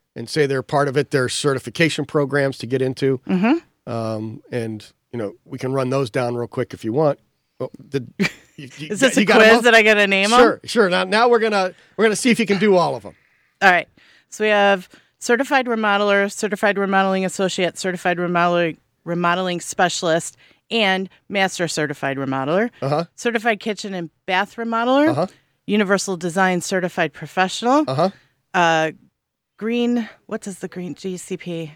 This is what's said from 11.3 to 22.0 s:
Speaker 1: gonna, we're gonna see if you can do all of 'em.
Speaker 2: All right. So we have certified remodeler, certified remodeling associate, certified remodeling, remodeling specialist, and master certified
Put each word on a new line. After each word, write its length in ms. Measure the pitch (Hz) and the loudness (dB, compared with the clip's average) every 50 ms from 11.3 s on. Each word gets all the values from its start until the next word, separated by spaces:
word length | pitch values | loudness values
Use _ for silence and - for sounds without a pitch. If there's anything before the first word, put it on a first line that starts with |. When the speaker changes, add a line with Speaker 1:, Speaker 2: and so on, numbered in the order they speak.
| 240 226 | 4 4
Speaker 1:
gonna, 340 | 220 220 214 196 185 185 - _ _ _ _ | 2 2 0 0 -2 -2 -4 _ _ _ _
we're 80 | - 214 | 0 2
gonna 120 | 220 208 | 2 2
see 140 | - - 254 | 2 2 2
if 80 | 214 - | 2 2
you 40 | 226 | 2
can 120 | 170 202 180 | 0 0 2
do 180 | 208 208 190 | 4 4 4
all 180 | 180 160 147 135 | 4 4 2 -2
of 100 | 117 98 | -6 -10
'em. 80 | 98 - _ _ _ _ _ _ _ _ - | -16 -20 _ _ _ _ _ _ _ _ 2
Speaker 2:
All 80 | 202 190 | 4 4
right. 180 | 180 170 - _ _ _ _ _ _ _ _ _ | 4 4 2 _ _ _ _ _ _ _ _ _
So 140 | - - 214 | -8 -2 0
we 40 | 214 | 2
have 400 | 208 202 202 202 196 185 185 - _ - _ _ _ - | 2 4 4 4 2 2 -2 -8 _ -20 _ _ _ -8
certified 480 | - - 240 233 277 - 294 269 247 | -2 0 0 0 0 0 0 0 0
remodeler, 640 | 247 233 220 214 208 202 202 208 208 202 202 196 202 | 0 -2 0 0 2 2 2 2 2 2 2 0 -2
certified 440 | - - 220 202 202 190 - 208 202 196 | -4 -6 -6 -4 -4 0 0 0 0 0
remodeling 460 | 196 190 196 190 190 190 190 190 190 | 0 0 2 2 2 2 0 0 -2
associate, 540 | 180 - - 196 185 - - 185 165 - - | -4 -2 -2 -2 -2 -2 -2 -2 -2 -2 -4
certified 400 | - 190 180 175 - 185 175 170 | -6 -6 -4 -2 -2 -2 -2 -2
remodeling, 600 | 175 170 175 170 175 175 175 175 175 165 156 - _ _ _ _ - | -2 -2 0 2 2 2 2 0 0 -2 -4 -8 _ _ _ _ -10
remodeling 560 | 165 175 175 175 175 175 185 185 185 175 170 | -6 -4 -2 0 0 0 0 -2 -4 -4 -6
specialist, 760 | - - - - 185 175 - - - 170 160 170 - - - _ _ _ _ _ _ - | -8 -6 -2 0 0 0 0 -2 -2 0 0 0 -2 -6 -14 _ _ _ _ _ _ -6
and 380 | 208 226 214 190 190 190 190 185 _ _ _ - | -4 -2 0 0 0 -2 -4 -8 _ _ _ -6
master 400 | 196 202 190 185 - - 175 156 | -2 -2 -2 -2 -2 -4 -4 -4
certified 480 | - 165 151 139 143 - | -2 -4 -4 -4 -4 -6